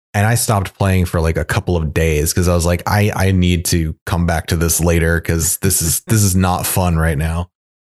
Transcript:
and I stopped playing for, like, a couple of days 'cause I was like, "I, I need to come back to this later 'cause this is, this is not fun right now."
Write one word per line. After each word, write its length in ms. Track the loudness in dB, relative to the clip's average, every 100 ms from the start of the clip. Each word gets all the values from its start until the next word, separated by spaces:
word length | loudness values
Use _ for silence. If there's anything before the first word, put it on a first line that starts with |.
| _ -2
and 100 | 0
I 100 | 0
stopped 380 | 0 -2 -2 -2
playing 280 | 2 2 2
for, 140 | 0
like, 160 | 0 -2
a 80 |
couple 320 | -2 -2 0 -2
of 160 | 0
days 400 | 0 0 0 0
'cause 140 | 0 2
I 80 |
was 100 | 2
like, 200 | 0 -2 0
"I, 240 | 0 0 0
I 160 | 0
need 320 | 2 2 0 0
to 300 | -2 -2 -6 -4
come 200 | -2 0
back 200 | -2 -2
to 80 | -2
this 220 | 0 0
later 420 | 2 2 2 0
'cause 360 | -2 -2 -2 -2
this 240 | -2 -2
is, 200 | -2 -4
this 200 | 0 0
is 140 | 2 2
not 300 | 0 0 -2
fun 320 | 0 0 2
right 200 | 0 0
now." 320 | -2 -4 -8 _ _ _